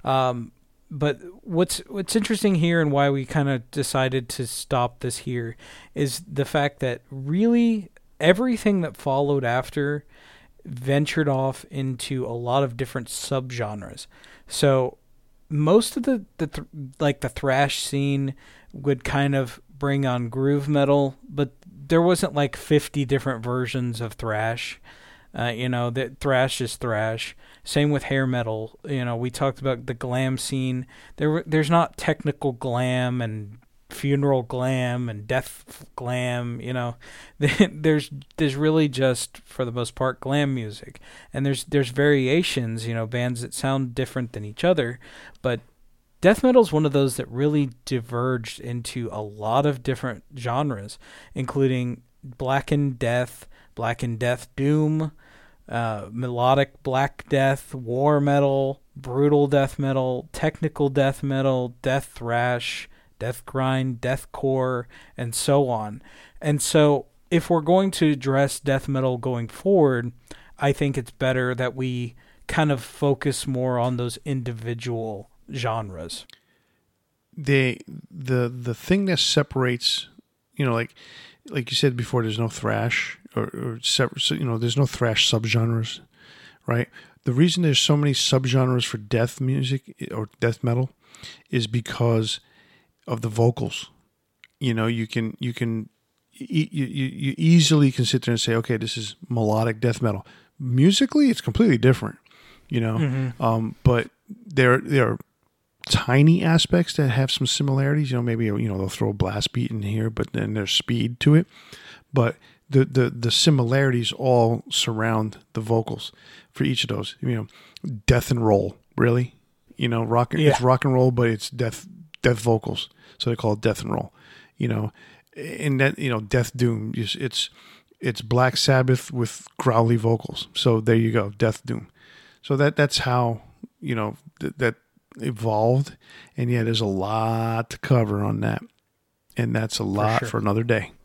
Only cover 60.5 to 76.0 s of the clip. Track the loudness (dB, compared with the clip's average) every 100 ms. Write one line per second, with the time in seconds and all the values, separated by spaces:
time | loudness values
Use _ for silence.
60.5 | -2 -6 0 0 2 0 0 -4 0 0
61.5 | 0 -4 -4 -2 -2 -4 -10 -2 0 0
62.5 | -2 -4 -10 -14 -20 _ _ -8 -8 -8
63.5 | -4 0 0 -2 -4 -4 -4 -6 -4 -2
64.5 | 0 0 -4 -8 -18 -20 -10 -8 -4 2
65.5 | 2 2 -2 -4 -10 -16 -20 -20 -6 -2
66.5 | 0 2 4 6 4 -2 _ _ -2 2
67.5 | 0 4 2 2 2 2 2 0 2 0
68.5 | -2 -2 -2 -2 -2 0 -2 -4 -4 -6
69.5 | -4 2 6 6 4 -2 -10 _ -20 -20
70.5 | -2 -2 0 0 -2 -6 -4 -2 0 -2
71.5 | -2 -4 -4 -6 -4 -8 -12 _ _ -4
72.5 | 2 2 0 -4 -2 0 0 -2 -4 -4
73.5 | -2 -2 0 0 -2 -6 -8 -6 -6 -6
74.5 | -8 -8 -8 -6 -6 -6 -10 -14 _ -12
75.5 | -6 -4 -4 -6 -10